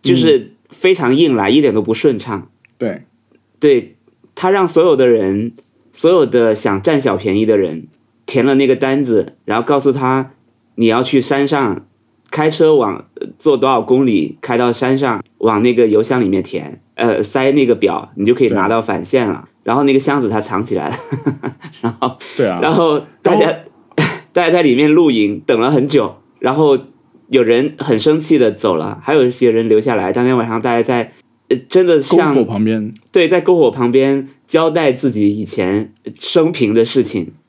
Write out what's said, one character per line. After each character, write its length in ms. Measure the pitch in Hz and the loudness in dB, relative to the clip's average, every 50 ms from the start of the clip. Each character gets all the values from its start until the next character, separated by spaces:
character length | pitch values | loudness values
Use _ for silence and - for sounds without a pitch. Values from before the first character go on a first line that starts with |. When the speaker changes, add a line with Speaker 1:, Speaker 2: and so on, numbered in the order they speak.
Speaker 1:
就 140 | _ 135 - | _ 0 0
是 380 | 127 - 160 147 127 107 - _ _ _ _ | 2 4 2 2 2 0 -6 _ _ _ _
非 260 | - - - 185 190 | -20 -2 0 0 0
常 200 | 175 160 123 131 | 2 0 0 2
硬 200 | 143 170 156 131 | 2 2 2 0
来， 160 | - 98 98 | 0 0 2
Speaker 2:
嗯。 20 | 117 | 2
Speaker 1:
一 80 | 147 | 2
点 100 | 147 131 | 2 2
都 80 | 101 110 | 0 0
不 140 | 98 110 113 | -2 -2 -4
顺 240 | 110 - 151 127 104 | 0 0 0 0 0
畅。 320 | - 117 107 95 82 _ _ _ _ _ _ _ | -6 -10 -10 -12 -12 _ _ _ _ _ _ _
Speaker 2:
对。 240 | 127 110 90 73 - _ _ _ _ _ _ _ _ _ _ _ | -8 -8 -8 -10 -16 _ _ _ _ _ _ _ _ _ _ _
Speaker 1:
对， 380 | - 147 139 120 - - _ _ _ _ _ _ _ _ _ | 2 2 2 2 0 -4 _ _ _ _ _ _ _ _ _
他 160 | - - 185 | -4 -2 0
让 180 | 190 202 190 170 | 0 2 0 0
所 160 | - 160 165 | 2 2 4
有 120 | 180 151 | 4 4
的 120 | 131 131 123 | 4 4 4
人， 440 | 117 110 101 95 98 101 110 120 - - _ _ _ _ _ _ _ | 4 2 2 0 -2 -2 -4 -6 -10 -14 _ _ _ _ _ _ _
所 160 | - - 165 | -2 0 2
有 160 | 180 175 147 | 4 4 2
的 300 | - 101 123 117 113 110 | 2 2 2 2 2 0
想 260 | 107 - 110 101 98 | 0 -2 -4 -4 -2
占 180 | 98 170 160 143 | -2 0 0 0
小 160 | 135 135 95 | 0 -2 -2
便 240 | 92 98 107 95 104 | -2 -2 -2 0 0
宜 60 | 110 | 2
的 100 | 107 110 | 2 2
人 300 | 101 95 85 78 82 76 - _ _ _ _ _ _ _ | 2 0 -2 -4 -10 -14 -16 _ _ _ _ _ _ _
填 180 | - - 131 117 | -4 -2 0 0
了 120 | 139 139 | 2 2
那 100 | 131 139 | 2 2
个 100 | 127 131 | 2 0
单 280 | 117 135 135 135 139 143 | 0 0 -2 -2 -2 -2
子， 320 | 123 113 104 85 80 - _ _ | 0 0 0 -2 -2 -10 _ _
然 100 | - 104 | -4 -4
后 80 | 113 120 | -4 -2
告 160 | - 147 143 | 0 -2 0
诉 120 | 135 139 | 0 0
他 400 | 127 139 135 127 131 135 135 135 _ _ _ _ _ _ _ _ _ | -2 0 -2 -2 -2 -2 -4 -6 _ _ _ _ _ _ _ _ _
你 140 | - 117 113 | 0 0 2
要 160 | 110 120 127 | 2 0 -2
去 180 | 127 - 135 | 0 0 0
山 260 | 127 - 147 139 139 139 | 0 0 -2 -2 0 0
上 380 | 156 143 135 110 92 - - _ _ _ _ _ _ _ _ _ | 0 -2 -2 -2 -4 -6 -10 _ _ _ _ _ _ _ _ _
开 180 | - 160 156 156 | -6 -2 -2 -2
车 260 | 156 - 165 156 156 | 2 2 2 4 4
往、 300 | 143 117 104 90 - - _ _ - | 2 2 0 -4 -8 -12 _ _ -14
呃， 60 | - - - _ | -14 -14 -14 _
坐 180 | - 156 143 | 0 0 2
多 140 | 123 127 135 | 2 2 0
少 100 | 131 117 | 0 0
公 280 | - - 127 131 139 127 | 0 0 2 2 2 2
里 320 | 107 92 76 - - _ | 0 0 -2 -4 -8 _
开 160 | - - 123 117 | -8 -4 -2 -2
到 160 | 123 120 117 | 0 -2 -2
山 240 | - 135 127 135 135 | -2 -2 -2 -2 0
上， 260 | 139 127 113 98 - _ _ _ | 0 -2 -4 -4 -8 _ _ _
往 240 | - 113 110 104 | -2 0 0 2
那 100 | 113 123 | 2 2
个 140 | 123 113 120 | 2 2 2
邮 160 | 107 104 107 | 4 4 2
箱 180 | 113 - 135 127 | 2 0 0 0
里 80 | 117 95 | 0 0
面 140 | 98 95 | 0 -2
填， 400 | 90 - - 85 76 73 - - _ _ _ | -2 -4 -8 -10 -10 -10 -16 -18 _ _ _
呃， 260 | - 117 117 107 - | -4 -2 0 0 0
塞 300 | 104 104 - 135 131 135 | -2 -4 -2 0 0 2
那 120 | 139 147 139 | 2 2 2
个 120 | 120 117 | 2 2
表， 360 | 92 - 95 90 - - - - | 0 0 -2 -2 -2 -8 -12 -8
你 100 | - 98 | -4 0
就 80 | 107 123 | 0 2
可 100 | 123 135 | 2 2
以 60 | 113 | 0
拿 180 | - 101 95 101 | 0 0 -2 0
到 140 | 113 117 | 0 -2
返 240 | 110 - 101 82 87 | -2 -4 -6 -6 -6
现 220 | - - 131 120 104 | -2 -2 -2 0 -2
了。 200 | 85 64 - _ | -4 -6 -10 _
Speaker 2:
对。 60 | _ _ _ - | _ _ _ -2
Speaker 1:
然 80 | 117 | -2
后 80 | 135 143 | 0 2
那 80 | 139 | 2
个 80 | 135 135 | 2 2
箱 220 | 131 147 139 143 | 2 0 -2 -2
子 80 | 127 104 | -2 -2
他 100 | 110 110 | -2 -4
藏 240 | 104 - - 92 117 | -4 -4 -6 -6 -4
起 120 | 123 104 | -4 -6
来 120 | 92 76 73 | -6 -4 -6
了， 80 | 127 - - - - 131 - 143 135 | -8 -10 -10 -10 -10 -6 -6 -6 -6
<laughs> 480 | - - - 131 _ - 160 - - - | -6 -10 -14 -14 _ -20 -20 -18 -8 -8
然 80 | 117 113 - | -8 -6 -4
后， 180 | - 131 - - - - - - | -6 -6 -6 -8 -18 -16 -4 -2
Speaker 2:
对 100 | 131 104 | -2 -2
啊。 100 | 90 87 | -2 -2
Speaker 1:
然 120 | - 151 160 | -2 0 0
后 240 | 151 170 165 151 147 - - _ _ | 2 2 2 0 -2 -4 -8 _ _
大 140 | _ - 180 | _ 0 2
家， 120 | 214 - 165 | 2 2 0
Speaker 2:
然 60 | - | -2
后 60 | - - - _ _ _ _ _ - - - - - - | -6 -10 -20 _ _ _ _ _ -4 -4 -4 -4 -10 -16
Speaker 1:
<laughs> 80 | _ | _
大 100 | _ 170 | _ 0
家 80 | 175 165 | 0 2
在 120 | 170 175 | 2 2
里 120 | 165 147 120 | 4 2 2
面 160 | 127 147 151 | 4 2 4
露 220 | 151 170 170 151 | 4 4 4 4
营， 300 | 123 113 104 101 104 - - | 2 2 0 0 -2 -6 -2
等 140 | - 127 113 | -2 0 2
了 100 | 117 131 | 2 2
很 160 | 151 139 123 | 2 0 0
久， 300 | 143 147 139 110 82 - - _ _ _ _ | 2 0 0 0 0 -6 -14 _ _ _ _
然 160 | - 123 135 | -4 -4 0
后 240 | 151 156 147 139 123 - - _ _ _ _ _ _ _ _ | 2 2 2 2 0 -2 -8 _ _ _ _ _ _ _ _
有 160 | 123 131 120 | 0 0 2
人 320 | 113 117 120 135 151 151 - | 4 2 2 0 -2 -4 -8
很 220 | - - 123 110 | -2 -2 -2 0
生 180 | - 156 156 160 | 2 2 0 0
气 200 | 156 - 160 143 | 2 0 2 4
的 120 | 120 107 | 4 2
走 280 | 101 98 - 107 90 80 | 0 0 -2 0 0 0
了， 200 | 78 95 107 104 - | -2 -6 -10 -10 -4
还 100 | - 151 | 0 2
有 120 | 151 131 | 2 2
一 40 | 123 | 2
些 220 | 123 - 127 120 | 0 0 0 2
人 160 | 110 113 113 117 | 2 2 2 2
留 100 | 110 107 | 2 2
下 180 | 110 131 117 | 2 0 -2
来。 180 | 104 92 92 95 | -2 -2 -2 -2
当 100 | 123 120 | 0 0
天 140 | 127 131 123 | 0 0 0
晚 100 | 117 117 | -2 -2
上 140 | 113 113 | -4 -4
大 120 | 110 127 117 | -2 -2 0
家 80 | 117 | 0
在、 300 | 113 - 127 120 113 - - _ _ _ _ _ _ _ | 0 0 0 -2 -2 -6 -10 _ _ _ _ _ _ _
呃， 80 | 135 127 127 _ | -4 -4 -4 _
真 180 | - 180 185 | 0 2 4
的 140 | 175 165 151 | 4 2 2
像 340 | 135 - - 175 170 151 139 | 2 2 2 2 2 2 2
Speaker 2:
篝 20 | |
火 100 | 135 117 | 0 0
旁 180 | 98 113 101 107 | 0 -2 -2 -2
边。 300 | 110 113 110 104 107 - - _ _ | -2 -2 -4 -6 -8 -12 -16 _ _
Speaker 1:
对， 160 | - 190 170 151 | 0 2 2 4
在 140 | 185 180 | 2 0
篝 160 | 175 185 185 170 | 2 2 2 4
火 120 | 151 120 | 4 2
旁 220 | - 135 123 120 | 2 0 -2 2
边 380 | 120 135 135 135 139 139 135 135 - _ _ | 2 2 2 2 0 -2 -4 -8 -18 _ _
交 240 | _ - 160 165 160 | _ 0 0 0 2
代 240 | 151 175 160 143 127 | 0 0 0 0 -2
自 180 | 127 - 135 | 0 -2 -2
己 260 | 113 107 104 101 104 107 | -2 2 0 0 0 -2
以 60 | 107 | -8
前 500 | 95 - - 95 92 98 104 110 104 - _ _ - - _ | -8 -6 -4 -2 -2 -2 -2 -4 -6 -14 _ _ -18 -16 _
生 320 | - - - 170 160 160 | -12 -2 0 0 0 0
平 240 | 170 - 131 104 107 | 0 -2 -2 0 2
的 120 | 113 113 | 2 0
事 180 | 117 - 135 120 | 2 0 -2 -2
情 300 | - - 104 82 - - _ _ | -2 -4 -8 -8 -8 -12 _ _